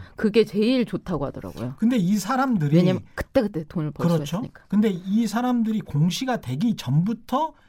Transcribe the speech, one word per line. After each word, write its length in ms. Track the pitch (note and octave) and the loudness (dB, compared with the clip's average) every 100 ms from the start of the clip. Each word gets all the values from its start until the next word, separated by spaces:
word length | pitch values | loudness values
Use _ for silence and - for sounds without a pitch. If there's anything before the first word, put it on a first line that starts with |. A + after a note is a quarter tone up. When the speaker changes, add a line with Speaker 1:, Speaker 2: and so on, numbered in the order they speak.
| - - | -12 -4
Speaker 1:
그게 280 | A3 A3 | 0 4
제일 420 | G#3+ G3+ A3 C4 A3+ | 2 2 2 2 0
좋다고 400 | F3+ - D#3+ C3+ | -4 -6 -4 -4
하더라고요. 480 | - F#2+ D#2+ A#2 C#3+ | -8 -12 -8 -10 -2
Speaker 2:
근데 180 | A3 B3 | 0 2
이 200 | F3 G#3+ | 2 0
사람들이 580 | F#3 C4 C4+ G#3+ D3 D#3+ | 0 0 2 2 4 4
Speaker 1:
왜냐면 260 | F3+ A2+ - - | 4 2 -4 -12
그때그때 480 | - - G#3 D#3+ D#3+ | -2 2 2 -2 -8
돈을 220 | F3+ D3+ | -6 -6
벌 140 | C#3 E3+ | -2 0
수가 80 | |
Speaker 2:
그렇죠. 220 | E3 C#3+ F3 | 0 -2 -6
Speaker 1:
있으니까. 240 | B3+ - - | -6 -12 -4
Speaker 2:
근데 200 | G3+ A3 | 2 2
이 380 | F3 F#3 G#3+ A#3 | 0 -2 0 0
사람들이 540 | A3 B3 B3 A3 A3 | 0 0 0 0 -2
공시가 600 | - C#3+ E3+ - C4 A#3+ | -2 0 0 0 -2 -4
되기 340 | - C3 A#3 E3 | -4 -2 -2 -2
전부터 760 | - C#3+ F#3 A#3 - C4 D#4 - | 0 0 0 -2 -2 -2 -2 -6